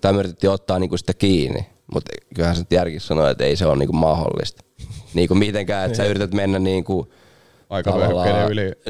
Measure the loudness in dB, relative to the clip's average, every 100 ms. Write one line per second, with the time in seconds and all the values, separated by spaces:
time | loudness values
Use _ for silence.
0 | 0 0 -2 0 0 0 -2 -2 -2 -4
1 | -4 0 2 2 2 -4 -6 _ -8 -8
2 | -8 -14 -12 -2 0 0 2 0 0 -6
3 | -2 2 2 2 0 2 2 2 2 2
4 | 2 2 -2 -4 -6 -10 -20 _ -16 -16
5 | -6 0 2 4 2 -2 -2 -2 -2 0
6 | 0 0 -2 0 0 0 0 0 -2 -4
7 | -4 _ _ _ _ _ _ -4 -2 0
8 | 2 2 2 2 0 0 -4 -6